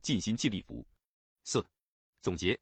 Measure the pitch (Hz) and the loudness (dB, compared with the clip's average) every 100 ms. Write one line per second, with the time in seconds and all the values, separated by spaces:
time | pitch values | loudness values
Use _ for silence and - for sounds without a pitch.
0 | - 110 107 113 135 98 - - - _ | 0 0 0 0 0 0 -6 -12 -12 _
1 | _ _ _ _ - 120 - _ _ _ | _ _ _ _ -2 -2 -2 _ _ _
2 | _ _ - 85 90 - | _ _ -4 0 0 0